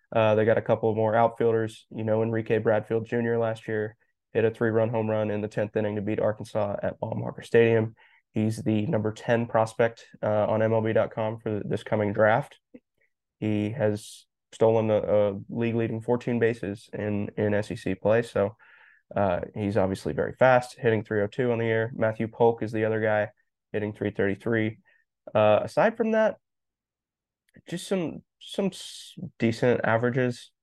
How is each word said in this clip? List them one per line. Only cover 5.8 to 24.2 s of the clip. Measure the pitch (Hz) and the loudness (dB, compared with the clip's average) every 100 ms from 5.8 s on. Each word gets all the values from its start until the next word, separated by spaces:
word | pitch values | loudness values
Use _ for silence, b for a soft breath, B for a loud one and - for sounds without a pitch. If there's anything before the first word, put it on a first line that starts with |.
| 107 104 | -2 -2
to | |
beat | 101 110 | -4 -2
Arkansas | 107 104 110 110 101 - | -2 -2 -6 -4 -4 -4
at | 95 - | -6 -6
Baum-Harker | 113 113 123 - | -6 -6 -6 -10
Stadium. | - 117 117 113 110 - b b b | 2 4 6 4 0 -4 b b b
He's | 107 110 113 | -2 -2 -2
the | 110 107 107 | 0 0 0
number | 110 107 | -2 -2
ten | 110 - 117 117 | -4 0 0 2
prospect, | 113 110 - 117 - - - | 0 0 2 0 -2 -20 -6
uh, | 110 104 98 | -2 0 2
on | 110 | 2
M | 110 | 2
L | 113 | 2
B | 110 | 2
dot | 110 101 | 2 0
com | - 110 113 | -2 -6 -4
for | 113 104 | -4 -4
this | - 113 | -4 -6
coming | - 110 104 | -4 -2 0
draft. | 104 107 120 - - _ - _ _ _ _ _ - | 4 4 4 0 -14 _ -20 _ _ _ _ _ -6
He | 107 104 104 | -2 0 -2
has | 113 107 107 - - _ _ _ | 0 -2 -2 -8 -20 _ _ _
stolen | - 113 113 110 | 2 4 4 2
a, | 107 | 2
a | - 104 104 98 - | 2 2 2 -2 -8
league-leading | 117 117 113 113 113 | -4 -2 0 -2 -4
fourteen | 113 120 127 120 | -2 -2 0 0
bases | 117 117 104 101 - | 0 0 -8 -10 -12
in, | - 104 104 104 - | -8 -4 -4 -4 -2
in | 104 | 0
S | 104 104 | 0 -2
E | - | -6
C | - | -6
play, | 95 - 113 | -2 0 2
so, | 117 101 101 - b b b b b | 0 -2 -2 -4 b b b b b
uh, | 95 98 87 - | -2 0 0 -4
he's | - 101 104 | -6 -2 0
obviously | 95 98 - | 0 -2 -4
very | 78 - | -4 -4
fast, | - 127 123 - - | 2 6 4 2 -4
hitting | 117 110 | 0 0
three | - 107 | 0 -2
oh | 101 | -2
two | - 123 | -2 -2
on | 117 | 0
the | |
year. | 113 110 113 | 0 0 -2
Matthew | - 110 110 113 | -2 -2 -2 -4
Polk | - 117 117 | 2 2 2
is | 110 | -4
the | 110 | -2
other | 110 110 | -2 0
guy, | 110 107 104 _ _ _ _ | 0 0 -2 _ _ _ _
hitting | 107 104 | -6 -6
three | 104 104 | -4 -4
thirty-three. | - | -2